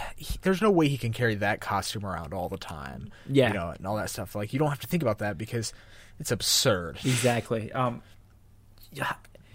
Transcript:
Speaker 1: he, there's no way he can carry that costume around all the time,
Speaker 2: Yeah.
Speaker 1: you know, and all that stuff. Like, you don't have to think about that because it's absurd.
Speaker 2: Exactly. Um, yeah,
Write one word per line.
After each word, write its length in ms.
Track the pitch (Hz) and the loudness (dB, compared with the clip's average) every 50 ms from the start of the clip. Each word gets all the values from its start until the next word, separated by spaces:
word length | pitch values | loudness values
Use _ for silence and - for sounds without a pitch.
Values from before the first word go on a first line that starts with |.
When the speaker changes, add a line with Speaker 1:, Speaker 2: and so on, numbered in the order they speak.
| - - - | -6 -8 -8
Speaker 1:
he, 220 | - - - - - | -10 -6 -6 -6 0
there's 200 | - 185 190 170 | 2 2 2 4
no 100 | 214 214 | 4 6
way 160 | 196 165 156 | 6 6 6
he 100 | 139 143 | 6 4
can 140 | 123 - 117 113 | 2 0 -2 0
carry 220 | - 123 113 107 | 2 2 2 2
that 240 | 98 104 101 107 - | 2 2 0 0 0
costume 440 | - - 104 98 92 - - 104 101 | -2 -2 -2 0 -2 -2 -6 -6 -4
around 280 | 95 90 82 82 78 92 | -4 -6 -6 -6 -6 -4
all 160 | 90 90 87 | -4 -4 -4
the 80 | 92 | -4
time, 520 | - - - 82 76 67 65 64 64 - - - - - - | -6 -8 -10 -10 -10 -10 -10 -10 -10 -12 -14 -14 -14 -6 2
Speaker 2:
Yeah. 200 | 135 135 123 113 | 4 4 4 4
Speaker 1:
you 40 | 104 | 2
know, 160 | 95 85 85 | 0 -2 -4
and 160 | 76 - 87 | -6 -8 -6
all 120 | 95 107 | -4 -2
that 120 | 104 95 - | -2 -2 -4
stuff. 240 | - 117 95 - - | -6 -6 -8 -6 -6
Like, 180 | 104 104 104 123 | -6 -6 -2 0
you 60 | 131 | 0
don't 100 | 151 147 | 2 2
have 100 | 143 - | 0 -2
to 80 | - | -4
think 160 | - 175 170 147 | -2 -2 0 2
about 160 | 113 101 - | 2 0 0
that 180 | 107 104 104 | -2 -4 -4
because 360 | 76 110 - - 117 107 - - - - - - - - - - - | -4 -6 -4 -4 -4 -4 -4 -8 -12 -20 -20 -20 -20 -20 -20 -14 -8
it's 120 | - - | -2 -2
absurd. 640 | 120 90 - - - - - 131 101 90 85 78 - - - | -2 0 2 2 4 4 6 4 4 4 0 -6 -8 -2 0
Speaker 2:
Exactly. 680 | 131 127 117 120 120 120 117 - - 117 110 104 - - | 2 2 4 4 4 4 4 0 0 -2 -2 -2 -2 -2
Um, 280 | 131 127 123 117 113 - - - - - - - - - - - - - - - - - - - | 0 0 0 0 -4 -12 -18 -20 -20 -20 -20 -20 -20 -20 -20 -20 -20 -20 -20 -20 -20 -20 -14 -6
yeah, 200 | - - - - - - - - - - - | -4 -4 -4 -4 -6 -10 -20 -20 -20 -20 -20